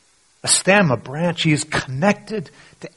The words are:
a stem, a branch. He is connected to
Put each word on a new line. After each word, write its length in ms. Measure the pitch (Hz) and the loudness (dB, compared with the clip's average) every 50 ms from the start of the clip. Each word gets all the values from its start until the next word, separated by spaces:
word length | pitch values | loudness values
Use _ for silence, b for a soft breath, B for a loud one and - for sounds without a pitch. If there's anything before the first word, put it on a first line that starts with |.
| _ _ _ _ _ _ _ _ _ | _ _ _ _ _ _ _ _ _
a 20 | |
stem, 460 | - - - - - 190 208 202 160 127 | -2 -2 0 2 4 4 4 4 4 2
a 40 | |
branch. 460 | 113 - - 131 147 170 175 165 - - | -2 -4 -8 -8 -4 -2 -2 -2 0 0
He 80 | 165 | 2
is 140 | 151 139 - | 2 0 0
connected 840 | - - - - - 131 131 165 202 202 208 - - 220 214 151 - b b b b b b - | -4 -6 -6 -6 -6 -6 0 0 0 0 0 -4 -10 -8 -8 -8 -10 b b b b b b -18
to 60 | - - | -16 -2